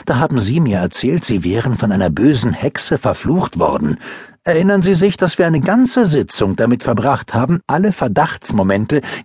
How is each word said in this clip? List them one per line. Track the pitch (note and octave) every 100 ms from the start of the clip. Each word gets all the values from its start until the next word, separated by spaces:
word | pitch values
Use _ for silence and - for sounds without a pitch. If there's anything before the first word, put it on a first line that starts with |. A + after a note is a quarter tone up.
| -
da | C3
haben | D#3 B2+
Sie | G2+ D#3
mir | C#3+ G2
erzählt, | F3+ - - - -
Sie | G2
wären | E2+ G#2+ C3 A2+
von | G#2+
einer | F#2+ F2+
bösen | D#2 C3 C3+ A#2
Hexe | D#2+ C3+ - - C#3+
verflucht | - F2 G#2+ F3 D3+ E2+
worden. | - - D2+ - - - - _
Erinnern | - E3 F#3 G3+
Sie | F3+
sich, | F3 G3+ -
dass | F3+ -
wir | E3+
eine | D#3+
ganze | F3 A3+ B3+ B3+ G#3
Sitzung | D3 G2+ - G2 F#2
damit | A#2 B2
verbracht | - G#2+ B2+ C3 -
haben, | A#2 C3+ E3+ -
alle | D#3 G3+
Verdachtsmomente | - B2+ G2 D#3+ - - G#2+ F#2+ G2 G#2+ D3 - -